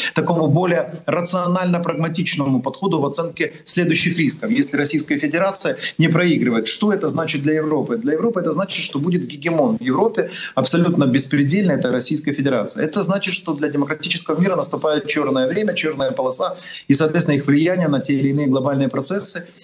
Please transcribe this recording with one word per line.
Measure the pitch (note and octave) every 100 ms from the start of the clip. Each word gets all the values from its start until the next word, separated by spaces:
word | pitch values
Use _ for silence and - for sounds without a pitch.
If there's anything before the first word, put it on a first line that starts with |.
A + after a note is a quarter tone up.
| -
такому | - E3 E3 D3+
более | D#3 F#3 E3 - E3+ -
рационально-прагматичному | E3 F3 F3+ F3+ F3+ F3+ F3 E3+ D3+ E3 E3+ C#3+ - C#3 C3
подходу | C3+ - G3 D#3+
в |
оценке | C#3 C#3 E3 - D#3 -
следующих | - F3 E3+ D3 - F3
рисков. | C#3+ - G#2+
Если | B2 C#3 C#3+
Российская | C#3+ D3+ - C#3
Федерация | D3 D#3+ G3+ F#3 D#3 B2+ - -
не | D#3+
проигрывает, | E3+ F3+ C3+ B2 A2+ A2+
что | - G#3
это | F#3+ D3+
значит | C#3 D#3+ D3+
для | C#3+
Европы? | D#3 D#3 D3+ - A2+
Для | B2
Европы | D#3 A#3 F#3
это | E3+
значит, | D3+ F#3+ -
что | - C#3
будет | E3 E3+ B2+
гегемон | C#3+ E3 D#3+ B2+ A2
в |
Европе, | B2 D3 A3 - - - -
абсолютно | - B2+ E3+ E3 - C3+
беспредельно, | C3 - D3 C#3 F#3
это | F#3 C3 B2+
Российская | B2 - D3+ C#3+
Федерация. | C#3 C3+ B2 G2+ -
Это | D#3 G#3
значит, | F#3 G3 F#3
что | F3 -
для | D3 D3+
демократического | C#3+ C#3 D#3 F3 - - D#3
мира | F#3+
наступает | F3 C#3+ C#3 D#3+ D3+ C#3+
черное | D3+ C#3+ C3 C3
время, | G3 G#3
черная | E3+ D#3 C3+ C3+
полоса, | B2+ C3 - F3+ - - - -
и, |
соответственно, | C#3+ D#3 E3 E3+ C#3+
их | C#3+
влияние | D3 D#3+ F3+ D#3+
на | C3+
те | -
или | C3+ C#3
иные | C#3 C#3+
глобальные | C3 C3 C#3 C3
процессы | C3 C3+ C3+ - E3+ - -